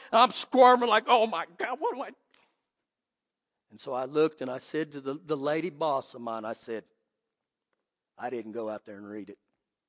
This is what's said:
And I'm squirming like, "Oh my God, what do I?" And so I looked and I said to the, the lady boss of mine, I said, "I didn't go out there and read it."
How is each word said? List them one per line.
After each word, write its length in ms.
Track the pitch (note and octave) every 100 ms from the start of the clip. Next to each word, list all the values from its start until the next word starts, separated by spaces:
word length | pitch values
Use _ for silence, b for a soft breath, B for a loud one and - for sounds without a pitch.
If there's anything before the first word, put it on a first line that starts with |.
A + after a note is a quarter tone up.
| B
And 100 | A3+
I'm 100 | B3
squirming 580 | - - B3+ B3 B3 A#3+
like, 160 | G#3+ -
"Oh 200 | A#3+ -
my 180 | E3 E3+ E3+
God, 220 | G#3+ C#4
what 140 | F#4
do 80 | C4
I?" 80 | G#3+ C4 _ _ _ _ _ _ _ _ _ _ _ _ _ _ _
And 100 | G#2+
so 120 | C#3
I 140 | B2+ C3
looked 340 | D#3 D#3 D#3
and 100 | C3
I 80 | C3
said 340 | - D#3 D#3
to 80 | C#3+
the, 140 | C3+
the 220 | D3 D#3+ D3
lady 340 | C#3+ D#3+ F3
boss 440 | D3 D#3+ C3+ -
of 80 | B2
mine, 220 | A#2 A2+
I 100 | A2
said, 300 | A2+ - A2 - _ _ _ _ _ _ _ _ _ _ _ _ -
"I 140 | B2
didn't 220 | B2 G#2+
go 180 | A2+ G#2+
out 160 | G#2+ -
there 100 | G2+
and 100 | G#2
read 220 | G#2+ F#2+
it." 100 | G2 _ _ _ _